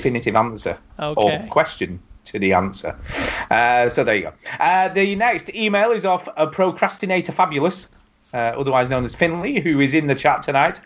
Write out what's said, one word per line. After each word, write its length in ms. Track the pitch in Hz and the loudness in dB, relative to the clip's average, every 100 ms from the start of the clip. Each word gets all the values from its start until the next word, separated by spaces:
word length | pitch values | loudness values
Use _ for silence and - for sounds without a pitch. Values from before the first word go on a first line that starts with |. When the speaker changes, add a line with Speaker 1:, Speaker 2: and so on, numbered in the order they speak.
Speaker 1:
definitive 340 | 135 120 120 110 | 0 -2 0 0
answer 400 | 117 110 87 85 - - | 0 -2 -6 -8 -10 -10
Speaker 2:
Okay. 440 | 151 151 104 151 | -6 0 2 0
Speaker 1:
or 40 | 226 | 0
question 500 | 147 156 - 87 90 - - | 0 0 -2 -8 -8 -16 -20
to 140 | - 107 | -12 -2
the 140 | 95 | 2
answer. 420 | 92 95 95 82 - - - - - - | 2 2 -4 -8 -10 -8 -4 -4 -4 -2
Uh, 380 | 113 120 123 120 | 2 4 4 2
so 160 | 120 | 2
there 100 | 117 104 | 2 0
you 60 | |
go. 100 | 82 - - - | -2 -10 -14 -2
Uh, 280 | 160 185 185 | 2 2 2
the 280 | 185 196 202 | 0 0 0
next 320 | 240 185 - | 0 -2 -6
email 380 | 214 214 202 220 | -4 0 2 2
is 120 | 220 | 2
off 240 | 185 180 - - | 0 -2 -2 -2
a 100 | 151 | -2
procrastinator 840 | 170 185 180 - - 190 185 175 | 2 0 0 -2 -2 -2 -2 -2
fabulous, 560 | - 185 143 165 185 - - _ _ _ | 0 0 2 0 -2 -8 -18 _ _ _
uh, 20 | 123 117 120 | -4 -2 -2
otherwise 320 | 139 131 127 | 2 2 2
known 140 | 131 | 0
as 100 | 120 | -4
Finley, 460 | - 170 170 202 262 | 0 0 0 -2 -2
who 200 | 156 143 | 0 2
is 140 | 139 | 2
in 140 | 156 147 | 2 2
the 60 | |
chat 280 | 135 147 135 | 2 2 2
tonight. 380 | - 139 160 185 | 2 2 2 0